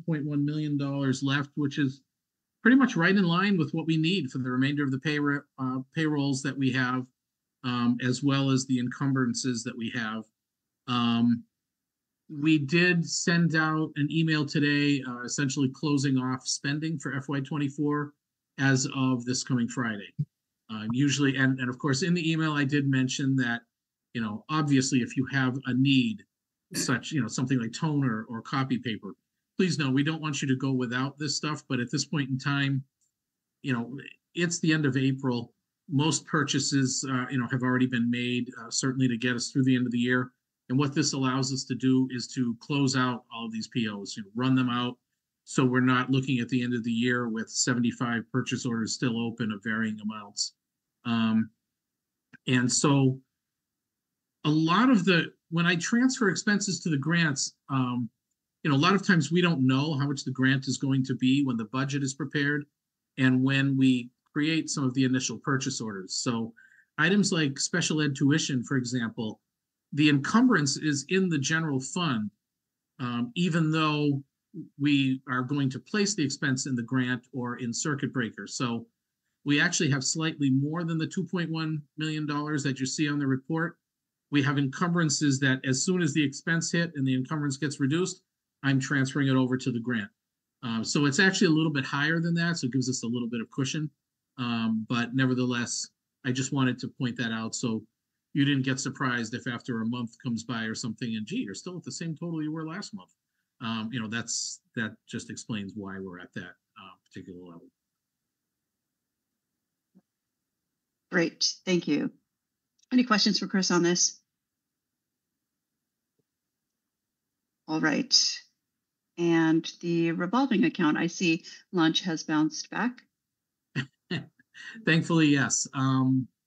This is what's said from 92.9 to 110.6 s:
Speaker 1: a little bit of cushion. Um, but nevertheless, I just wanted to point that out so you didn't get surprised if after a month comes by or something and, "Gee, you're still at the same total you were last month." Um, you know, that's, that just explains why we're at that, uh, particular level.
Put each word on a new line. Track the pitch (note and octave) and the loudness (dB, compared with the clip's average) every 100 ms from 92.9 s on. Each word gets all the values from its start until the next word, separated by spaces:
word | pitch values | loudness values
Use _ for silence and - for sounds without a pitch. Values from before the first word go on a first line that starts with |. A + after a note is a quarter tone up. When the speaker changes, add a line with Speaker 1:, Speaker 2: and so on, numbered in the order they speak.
| B2 | -2
Speaker 1:
a | A#2 | -4
little | B2 A#2 | -4 -4
bit | A#2 | -6
of | A2 | -6
cushion. | - C3 D#3+ D3+ - _ _ _ - | -4 -4 -2 -6 -8 _ _ _ -8
Um, | A#2+ A#2 A2+ A2 G#2+ | -4 -2 0 -2 0
but | A#2+ A#2+ C3 | -2 0 2
nevertheless, | C3 B2+ B2 A#2+ A#2+ - - _ _ _ C3 | 2 2 0 -2 -4 -6 -10 _ _ _ -4
I | |
just | B2+ C3 | -2 -2
wanted | C#3 B2+ B2 | 0 0 0
to | - | -6
point | - B2 A#2 | -4 -4 -2
that | A2+ | -4
out | A2+ A2 - | -4 -6 -4
so | A#2 A2 - _ _ _ _ | -4 -4 -6 _ _ _ _
you | D3 | 0
didn't | C#3 C#3 C3 | 2 2 0
get | C3 | -2
surprised | C3 B2 C3 A#2+ A2 | -6 -4 -4 -2 -4
if | A#2 B2 | -6 -8
after | A#2+ - A2+ | -8 -6 -4
a | A2+ | -2
month | B2 A#2 - | -4 -6 -8
comes | B2+ A2+ | -6 -4
by | A2+ A#2 | -4 -6
or | A2 A2 | -4 -6
something | A2+ A2 A#2+ A2 | -6 -6 -6 -6
and, | G#2+ | -6
"Gee, | A#3 | -6
you're | G2+ G2 | -6 -10
still | F3+ F3 | -12 -12
at | |
the | - | -12
same | - E3+ D3+ | -10 -8 -8
total | E3+ D#3+ | -6 -6
you | D3+ | -6
were | D#3+ D#3+ | -6 -8
last | F#3 - | -10 -12
month." | F#2 - _ _ _ _ _ | -14 -18 _ _ _ _ _
Um, | A#2 A2+ A2 | -6 -6 -6
you | B2 | -6
know, | A2 | -6
that's, | A2+ A2+ - - - _ A#2+ | -6 -6 -6 -8 -12 _ -8
that | A2 A2+ _ | -6 -8 _
just | A#2 - | -12 -12
explains | G#2 - G#2+ F#2+ | -14 -8 -8 -8
why | G2+ G2 F#2+ | -10 -10 -10
we're | F#2+ F2 | -12 -14
at | F2+ G#2+ | -14 -14
that, | |
uh, | F2+ - _ - F#2 F2+ _ | -14 -18 _ -20 -20 -20 _
particular | G#2 F#2+ F2 | -18 -16 -18
level. | F2+ E2+ - _ _ _ _ _ _ _ _ _ _ _ _ _ _ _ _ _ _ _ _ _ _ F#3 _ _ _ _ _ _ | -18 -20 -20 _ _ _ _ _ _ _ _ _ _ _ _ _ _ _ _ _ _ _ _ _ _ _ _ _ _ _ _ _